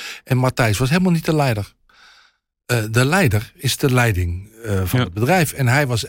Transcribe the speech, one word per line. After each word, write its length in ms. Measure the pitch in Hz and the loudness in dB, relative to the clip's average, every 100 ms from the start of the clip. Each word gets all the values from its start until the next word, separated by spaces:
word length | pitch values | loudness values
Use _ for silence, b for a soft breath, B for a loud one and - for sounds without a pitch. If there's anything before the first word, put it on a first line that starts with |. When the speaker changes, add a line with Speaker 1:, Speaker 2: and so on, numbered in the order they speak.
| B B | B B
Speaker 1:
En 140 | - 127 | -4 0
Matthijs 400 | 127 123 117 101 | 0 0 0 0
was 120 | 131 | 0
helemaal 220 | 180 185 | 2 2
niet 140 | 165 165 | 0 0
de 100 | 156 | 0
leider. 380 | 139 104 98 _ _ b b b b b _ _ - | 0 -2 -6 _ _ b b b b b _ _ -4
Eh, 120 | 120 107 | -2 0
de 140 | 117 131 | 0 2
leider 460 | 185 147 104 - - | 2 2 0 -4 -6
is 220 | 131 - | -6 -2
de 160 | 143 | 0
leiding, 560 | 127 117 92 87 87 101 - 113 | 2 2 0 -2 -6 -10 -14 -4
eh, 160 | 95 | -2
van 160 | 92 127 | 0 0
Speaker 2:
Ja. 60 | 107 | -2
Speaker 1:
het 80 | |
bedrijf. 380 | 92 123 185 156 | -2 0 2 0
En 160 | - 123 | 0 0
hij 200 | 135 143 | 2 0
was 180 | 117 | -2